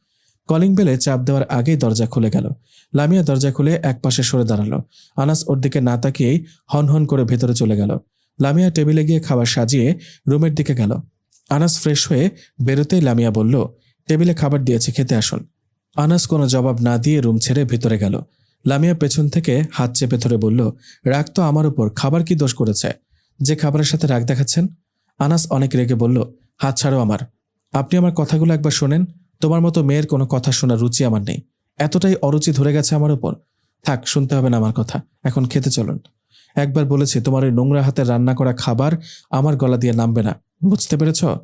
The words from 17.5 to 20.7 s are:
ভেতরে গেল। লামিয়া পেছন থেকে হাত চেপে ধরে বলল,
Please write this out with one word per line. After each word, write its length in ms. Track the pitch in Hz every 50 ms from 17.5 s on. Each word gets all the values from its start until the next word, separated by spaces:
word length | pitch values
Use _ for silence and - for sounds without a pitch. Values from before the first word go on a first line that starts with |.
| 127 143 143
ভেতরে 340 | 117 120 113 120 117 113 101
গেল। 220 | 101 95 101 - - - _ _ _ _ _ _ -
লামিয়া 280 | 131 139 139 156 175 175
পেছন 340 | 165 151 135 - 156 151 147
থেকে 340 | - 170 160 - 120 135 156 147
হাত 200 | - - 123 120 120
চেপে 240 | - 135 120 123 113
ধরে 180 | - 131 120
বলল, 360 | 110 110 110 113 123 117 107